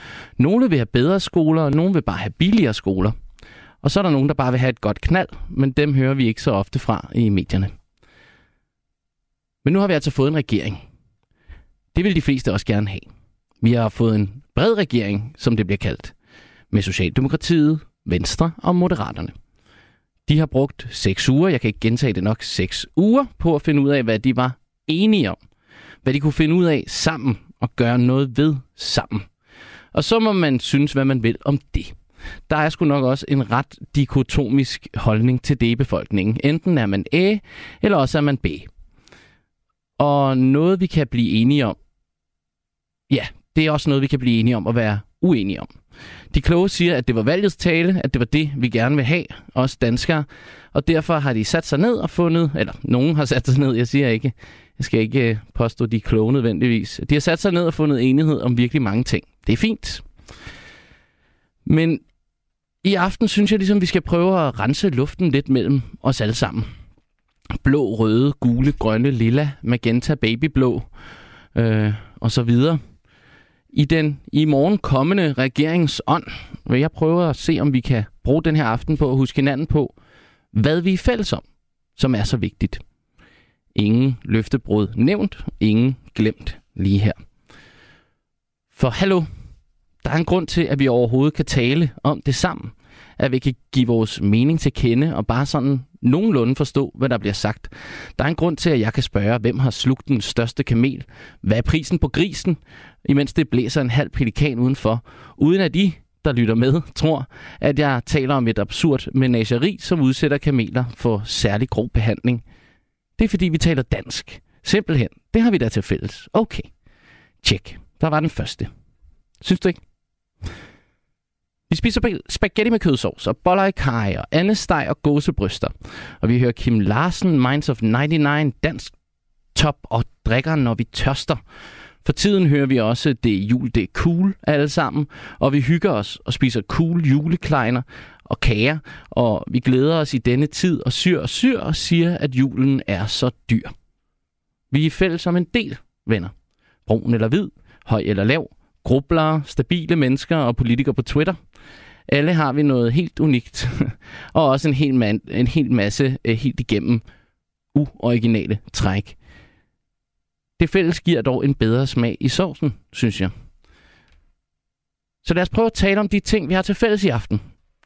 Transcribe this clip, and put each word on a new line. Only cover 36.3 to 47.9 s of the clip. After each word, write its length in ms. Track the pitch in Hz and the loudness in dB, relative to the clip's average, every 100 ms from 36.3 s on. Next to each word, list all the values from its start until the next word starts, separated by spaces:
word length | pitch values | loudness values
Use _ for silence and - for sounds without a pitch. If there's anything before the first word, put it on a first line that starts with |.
| 113 | 0
Enten 340 | 143 160 - 160 | 0 0 0 0
er 80 | 107 | 0
man 180 | 98 - | -2 -2
A, 260 | 160 190 214 - - - - | 0 2 0 -6 -20 -20 -2
eller 160 | 214 185 | 0 2
også 200 | 131 160 | 0 0
er 40 | |
man 140 | 147 135 | 0 0
B. 100 | 92 73 - - - _ _ - _ _ _ _ _ _ _ - | -4 -6 -14 -20 -20 _ _ -20 _ _ _ _ _ _ _ -2
Og 400 | 143 143 135 131 | 0 2 2 2
noget, 420 | 131 139 170 190 | 2 2 2 0
vi 60 | 185 | 0
kan 200 | 156 139 | -2 -2
blive 240 | 120 117 | -2 0
enige 360 | 110 120 147 117 | 2 2 2 0
om, 100 | - _ _ _ _ _ _ _ _ _ _ _ _ - | -4 _ _ _ _ _ _ _ _ _ _ _ _ -4
ja, 160 | 139 - - _ - | -4 -4 -12 _ 0
det 100 | 156 | 0
er 40 | |
også 200 | 151 - | 0 0
noget, 120 | 139 | 0
vi 40 | 135 | 0
kan 120 | 139 | 0
blive 220 | 123 117 | 0 2
enige 160 | 113 117 | 2 0
om 100 | 87 | -2
at 80 | |
være 260 | 117 110 101 - _ | -2 0 -2 -6 _
uenige 400 | 180 139 98 90 | 0 2 0 -6
om. 80 | - - _ - - - - | -10 -18 _ -20 -20 -20 -4
De 60 | 147 | -2
kloge 280 | - 170 190 | 2 2 2
siger, 280 | - 170 151 | 2 0 0
at 120 | - | 0
det 80 | 113 | 0
var 60 | |
valgets 340 | 110 175 202 - | 2 2 0 0
tale, 440 | 180 165 170 | 0 2 2